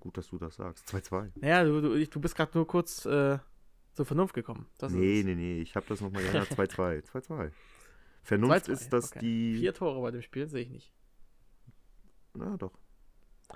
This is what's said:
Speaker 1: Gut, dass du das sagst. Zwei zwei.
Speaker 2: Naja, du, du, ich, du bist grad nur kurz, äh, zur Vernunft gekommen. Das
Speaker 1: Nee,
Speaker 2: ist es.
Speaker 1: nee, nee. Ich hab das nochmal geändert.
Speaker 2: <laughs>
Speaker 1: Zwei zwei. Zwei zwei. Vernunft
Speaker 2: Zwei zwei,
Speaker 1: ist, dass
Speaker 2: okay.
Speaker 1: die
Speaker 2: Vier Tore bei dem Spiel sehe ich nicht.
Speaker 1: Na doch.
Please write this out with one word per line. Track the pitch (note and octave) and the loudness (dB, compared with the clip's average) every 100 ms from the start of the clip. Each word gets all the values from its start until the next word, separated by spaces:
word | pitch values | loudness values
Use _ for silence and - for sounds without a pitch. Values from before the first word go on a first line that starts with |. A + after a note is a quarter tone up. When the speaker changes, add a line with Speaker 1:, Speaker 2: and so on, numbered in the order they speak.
Speaker 1:
Gut, | F2 - | -12 -10
dass | - | -8
du | F2+ | -8
das | E2 - | -8 -8
sagst. | F#2 - - | -10 -10 -8
Zwei | F#2+ | -8
zwei. | - F#2 G#2+ - | -2 -4 -4 -4
Speaker 2:
Naja, | C#3+ F3 | 2 4
du, | D#3+ D3+ | 4 4
du, | D3+ | 2
ich, | D3 D#3 | 2 0
du | D3+ | -2
bist | D#3+ - | -4 -2
grad | D#3 | 0
nur | E3 D#3+ | 0 2
kurz, | F3 E3+ - - | 2 0 -4 0
äh, | C#3+ C#3 C#3 - - - - - | 2 4 0 -4 -20 -20 -20 -10
zur | - C#3 | -4 0
Vernunft | D3 F#3+ | 2 0
gekommen. | B2 A#2 - - - | -2 -8 -10 -14 -8
Das | C3+ | -2
Speaker 1:
Nee, | F2+ F#2+ | 2 4
Speaker 2:
ist | G#2 | 6
es. | F#2+ | 4
Speaker 1:
nee, | |
nee. | F2 F2 E2+ | 0 -2 -2
Ich | E2 | -4
hab | G2+ - | -4 -4
das | G2 | -4
nochmal | G2 F#2+ | -4 -2
geändert. | F#2 A2+ G2+ | 0 0 0
Speaker 2:
<laughs> | |
Speaker 1:
Zwei | B2 G2 | 0 0
zwei. | - F#2 D#2 | 2 0 -2
Zwei | - C3 | -4 -10
zwei. | - D#3 D#2+ - - - - - - - | -8 -6 -6 -8 -20 -20 -20 -20 -20 -14
Vernunft | - G#2 A#2+ F3+ | 0 4 6 4
Speaker 2:
Zwei | |
zwei, | - | 2
Speaker 1:
ist, | C3 B2+ | -4 2
dass | A#2+ - | 0 0
Speaker 2:
okay. | - | -2
Speaker 1:
die | A#2 A2+ A#2 A2+ | -2 0 0 0
Speaker 2:
Vier | - | 0
Tore | - E3+ C3 | 0 -2 -2
bei | B2 | -4
dem | A#2+ | -6
Spiel | - C3 D3+ | -8 -6 -6
sehe | C3+ | -6
ich | A#2+ | -8
nicht. | A#2+ - _ - - - - - - - - - - - - - | -12 -20 _ -20 -20 -20 -20 -20 -20 -20 -20 -20 -20 -20 -20 -16
Speaker 1:
Na | - G3 G3 | -10 -8 -6
doch. | - - - - - - - - - | -8 -12 -20 -20 -20 -20 -20 -20 -20